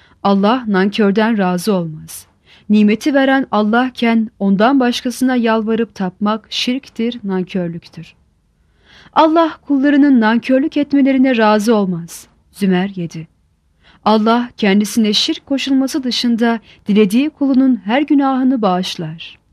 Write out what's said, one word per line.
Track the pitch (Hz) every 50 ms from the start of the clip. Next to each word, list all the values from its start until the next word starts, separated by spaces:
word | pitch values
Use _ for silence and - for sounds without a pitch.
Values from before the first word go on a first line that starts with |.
| _ _ _ _ -
Allah | 202 202 196 196 208 233 262 247
nankörden | 214 202 185 190 202 196 - 214 196 196 220 214 226 233 202
razı | 190 180 180 180 175 220 202
olmaz. | 185 170 160 156 156 160 160 - - - _ _ _ _ _ - _ _ -
Nimeti | 208 214 214 208 208 214 - 311 269
veren | 285 269 269 269 269 262 -
Allah'ken | - 208 214 208 220 233 254 254 247 - 240 233 226 226 220 - - _
ondan | 202 196 196 185 220 240 277 277
başkasına | 247 240 247 - - 254 240 - 262 254 254
yalvarıp | 247 226 226 220 226 220 214 226 220 233 226 _
tapmak | - 196 180 180 _ 208 208 214 220 - _
şirktir, | - - - - 247 269 - - - - 226 233 240 240 208
nankörlüktür. | 196 190 185 180 175 - 190 175 170 170 170 - - - - 160 - - _ _ _ _ _ _ _ _ _ _ _ _ _ _ _ - - - - _
Allah | - 311 320 311 339 330 311 - - _
kullarının | - 285 269 262 294 285 285 277 294 269 240
nankörlük | 220 214 226 233 - - 262 262 269 320 -
etmelerine | 294 285 285 - 285 269 269 269 269 254 269 254
razı | 226 220 214 214 214 202 226 233
olmaz. | 214 202 185 180 170 170 165 - - - - _ _ _ _
Zümer | _ - 202 190 185 180 185 202 196
yedi. | 185 170 165 - 165 160 - _ _ _ _ _ _ _ _ _ _ _ _ _ _ _
Allah | - 214 220 214 226 226 240 240 247 -
kendisine | - - 202 196 208 208 202 - 240 220 208 214
şirk | - - - 320 - -
koşulması | - 277 269 - 269 277 262 269 262 - 320 262
dışında | 247 220 - - 247 233 208 233 233 226 226 - - - _ _ -
dilediği | 202 208 214 185 196 240 285 311
kulunun | 294 _ 285 269 277 247 269 269 254
her | 208 180 196 226 277 302
günahını | 285 302 277 277 269 269 254 269 254 269 247 208
bağışlar. | 196 180 180 185 - - - 170 156 160 170 - - - _ _ _